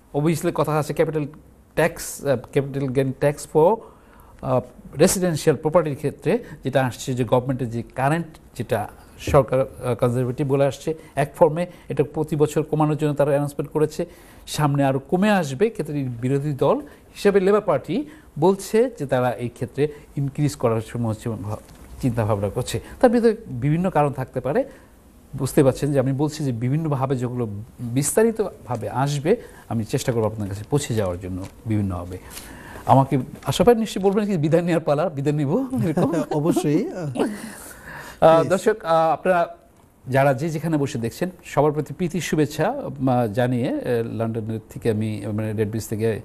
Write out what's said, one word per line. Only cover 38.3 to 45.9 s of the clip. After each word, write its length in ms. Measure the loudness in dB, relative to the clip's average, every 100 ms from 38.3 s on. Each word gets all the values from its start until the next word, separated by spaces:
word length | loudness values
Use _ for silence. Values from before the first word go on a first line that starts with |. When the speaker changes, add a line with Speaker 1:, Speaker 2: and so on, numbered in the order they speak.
| 6 4
Speaker 1:
দর্শক, 340 | 2 2 0 2
আহ, 280 | 4 4
আপনারা 440 | 2 2 2 0 -6 -20 _ _ _ -2
যারা 240 | 4 4
যে 160 | 2 -2
যেখানে 280 | -4 -2 0
বসে 200 | 0 -2
দেখছেন, 320 | -4 -4 -6 -6
সবার 280 | -4 2 2
প্রতি 220 | 2 -6
প্রীতি 280 | -6 -4 -4
শুভেচ্ছা, 480 | -2 0 0 0 -2
আহ, 640 | -2 -8 -2 0 2 2
জানিয়ে, 360 | 0 0 0 -2
আহ, 100 | -2 -2 -2 -2 -4
লন্ডনের 420 | -4 -4 -6 -8 -8
থেকে 220 | -4 -2
আমি, 340 | 0 -2 -4 -4
মানে, 200 | -4 -4
রেড 160 | -2 -2
ব্রিজ 200 | -2
থেকে 320 | -6